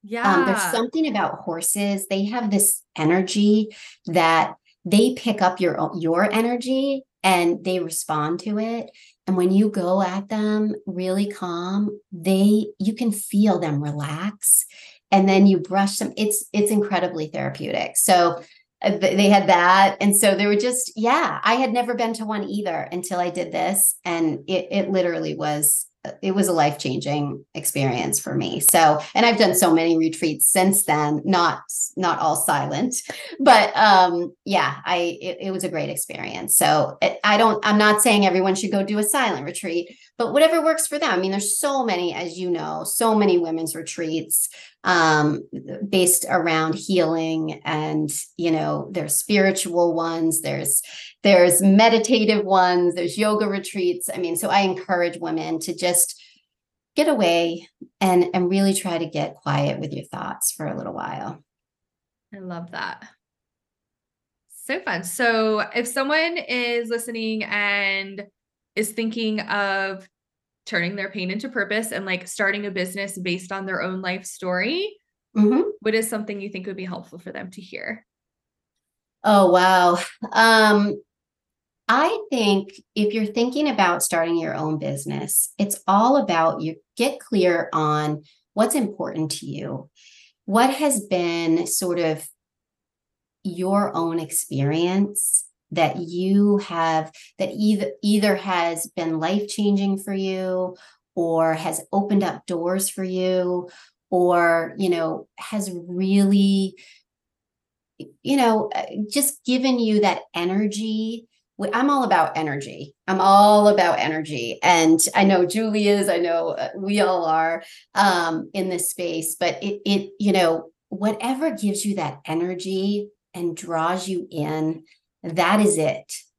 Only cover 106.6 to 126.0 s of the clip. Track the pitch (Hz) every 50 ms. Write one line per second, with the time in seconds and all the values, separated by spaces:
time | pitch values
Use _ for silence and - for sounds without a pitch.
106.6 | 190 190 - - - - - _ _ _ _ _ _ _ _ _ _ _ _ _
107.6 | _ _ _ _ _ _ _ _ - - _ _ _ - 277 277 247 233 220 214
108.6 | 214 208 - - - - - - 214 208 - 285 269 285 - - _ - 247 254
109.6 | 254 269 254 240 233 220 214 208 208 190 170 - - _ - 165 170 180 190 202
110.6 | 214 208 202 208 220 220 220 214 220 220 233 226 233 _ _ _ _ _ _ -
111.6 | 202 208 208 233 262 285 285 269 254 208 190 170 156 - - 156 160 151 143 143
112.6 | 139 - - 80 147 143 _ _ _ - 190 185 185 196 196 202 208 208 214 208
113.6 | 208 208 202 180 175 170 - - - 147 156 160 156 151 147 127 117 117 - -
114.6 | - 170 180 165 165 160 160 160 - - - - 196 196 196 180 180 180 - 220
115.6 | 226 220 208 214 208 202 202 202 190 202 180 175 175 170 170 165 165 165 - -
116.6 | - - - - 190 196 208 208 196 185 185 180 170 160 156 160 160 165 165 165
117.6 | - - - - _ _ _ 185 202 196 180 175 170 165 165 156 - - - 196
118.6 | 185 185 180 175 175 - - - 180 170 165 165 156 - - - 180 175 - -
119.6 | - 202 208 202 - 202 202 190 - - - - 208 202 185 185 175 165 165 165
120.6 | 165 - _ _ _ _ - 185 202 214 208 208 - 240 269 262 311 320 226 -
121.6 | 208 202 196 - - 208 202 190 160 143 139 - _ - 160 165 170 180 185 180
122.6 | 185 190 190 190 190 196 208 208 208 208 _ _ _ _ _ 180 175 170 165 -
123.6 | - 170 165 160 160 170 180 185 180 190 190 175 - - - 160 147 151 156 156
124.6 | 156 156 165 160 - _ _ _ _ _ _ _ - 170 160 180 170 175 202 208
125.6 | 208 - 160 160 151 131 - -